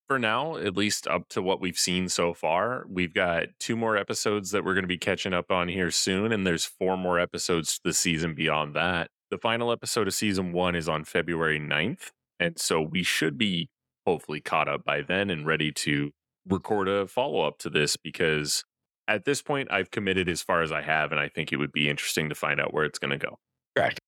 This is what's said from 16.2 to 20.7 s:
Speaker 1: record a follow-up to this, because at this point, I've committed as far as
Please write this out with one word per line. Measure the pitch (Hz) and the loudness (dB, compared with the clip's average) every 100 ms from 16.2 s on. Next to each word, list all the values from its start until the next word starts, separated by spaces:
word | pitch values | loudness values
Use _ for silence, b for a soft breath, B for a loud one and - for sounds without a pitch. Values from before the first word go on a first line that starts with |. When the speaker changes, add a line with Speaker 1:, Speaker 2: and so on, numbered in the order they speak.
| _ _ - | _ _ -2
Speaker 1:
record | 98 - 107 95 | -2 0 0 2
a | 101 95 | 0 0
follow-up | 123 143 104 76 - | -2 0 2 0 -2
to | 82 | -2
this, | 78 73 - | 0 2 0
because | 78 - 82 76 73 - - _ _ _ - | -6 0 2 2 0 -4 -6 _ _ _ -2
at | 107 143 | -2 0
this | 135 | -2
point, | - 139 - | 0 -4 0
I've | 95 92 | -2 -2
committed | 113 98 95 87 | -2 0 2 2
as | 82 | -2
far | - 87 | 0 2
as | 80 | 2